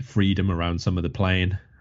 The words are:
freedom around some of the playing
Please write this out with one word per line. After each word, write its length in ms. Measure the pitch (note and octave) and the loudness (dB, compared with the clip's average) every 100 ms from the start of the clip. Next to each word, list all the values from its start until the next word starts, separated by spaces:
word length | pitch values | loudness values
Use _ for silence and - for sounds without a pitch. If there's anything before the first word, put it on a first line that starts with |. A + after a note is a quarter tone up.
freedom 480 | - - G2 F#2+ F#2+ | -4 0 2 2 0
around 280 | E2+ E2+ F2 | 0 -2 -2
some 180 | - F2+ | -2 -2
of 60 | |
the 60 | E2+ | -2
playing 480 | - F#2+ F#2 F#2 F#2+ - _ | -2 0 2 0 -4 -8 _